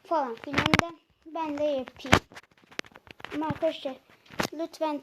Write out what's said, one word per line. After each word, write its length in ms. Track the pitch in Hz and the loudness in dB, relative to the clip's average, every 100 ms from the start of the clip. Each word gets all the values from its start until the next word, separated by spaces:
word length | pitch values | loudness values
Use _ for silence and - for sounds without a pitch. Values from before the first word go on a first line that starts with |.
falan 320 | - 330 285 453 | -4 -2 -2 -6
filan 300 | - 285 311 | -2 0 6
de 300 | 320 339 330 _ _ 330 | 6 6 -2 _ _ -12
ben 320 | 311 320 285 | -6 -4 -2
de 60 | |
yapayım. 560 | 302 277 247 - 262 247 - - - _ _ - - - - - - 294 | 0 0 -4 -10 4 4 4 -10 -20 _ _ -14 -14 -20 -20 -18 -10 -6
Ama 100 | 311 | -4
arkadaşlar 480 | 294 320 - 277 262 - - - - - | -2 -2 -2 -8 -12 -16 -20 -12 -6 -6
lütfen 480 | 302 330 - 320 294 | -4 -8 -4 -2 -2